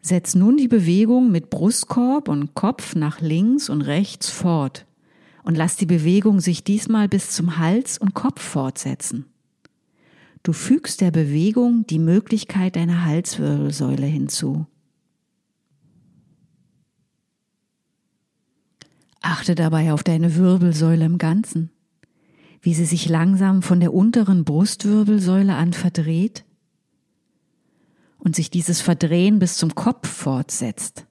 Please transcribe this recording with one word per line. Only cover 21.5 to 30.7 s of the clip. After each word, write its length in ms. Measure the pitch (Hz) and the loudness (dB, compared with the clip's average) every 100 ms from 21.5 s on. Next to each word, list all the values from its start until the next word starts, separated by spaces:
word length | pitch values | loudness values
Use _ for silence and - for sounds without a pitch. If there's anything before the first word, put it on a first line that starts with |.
| 170 160 _ _ _ _ _ _ _ _ _ | -4 -6 _ _ _ _ _ _ _ _ _
wie 140 | - | -2
sie 100 | 160 | 0
sich 240 | 165 170 - | 0 0 0
langsam 540 | 160 170 190 196 190 | 2 2 2 2 2
von 180 | 175 180 | 2 2
der 140 | 170 | 4
unteren 500 | 185 208 233 202 185 | 4 2 4 2 2
Brustwirbelsäule 1080 | 147 147 208 - 208 214 208 208 180 190 196 | 2 0 0 0 0 2 4 2 2 2 2
an 180 | 147 170 | 2 0
verdreht 720 | 170 180 170 156 165 208 - _ _ _ _ _ _ _ _ _ _ _ _ _ _ _ _ _ _ | 0 -2 -2 -2 0 -2 -4 _ _ _ _ _ _ _ _ _ _ _ _ _ _ _ _ _ _
und 180 | 180 165 | -4 -2
sich 140 | 156 | -4
dieses 320 | 175 170 170 | -4 -2 -2
Verdrehen 560 | - 170 165 175 190 214 | 0 0 2 2 4 4
bis 180 | 180 - | 2 0
zum 180 | 165 | -4
Kopf 340 | - 196 254 - | 0 -2 -2 -8
fortsetzt. 1000 | - 147 131 - - 123 | -8 -4 -4 -4 -6 -8